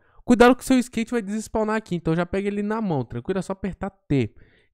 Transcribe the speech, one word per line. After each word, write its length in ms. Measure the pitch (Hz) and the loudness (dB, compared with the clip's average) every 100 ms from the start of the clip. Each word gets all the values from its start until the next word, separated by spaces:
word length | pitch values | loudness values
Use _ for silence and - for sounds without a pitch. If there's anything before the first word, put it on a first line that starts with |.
| _ - | _ -6
Cuidado 320 | - 240 240 254 | 2 6 8 6
que 80 | |
o 20 | - | 2
seu 140 | 262 | 0
skate 320 | 233 - 226 | 0 -4 -4
vai 100 | 240 | -4
desspawnar 540 | 196 220 214 220 214 220 | -4 -6 -6 -4 -2 -2
aqui, 180 | 214 | -4
então 220 | 175 165 165 | -4 -2 -2
já 100 | 175 | -2
pega 220 | 196 202 | -4 -4
ele 160 | 202 | -4
na 180 | 208 220 | -4 -4
mão, 240 | 208 147 120 | -4 -4 -4
tranquilo? 320 | 120 120 190 | -8 -6 -6
É 60 | |
só 100 | - | -6
apertar 380 | 190 196 - 196 | -6 -8 -8 -10
T. 420 | - - 139 110 - - _ _ | -10 -2 0 0 -6 -20 _ _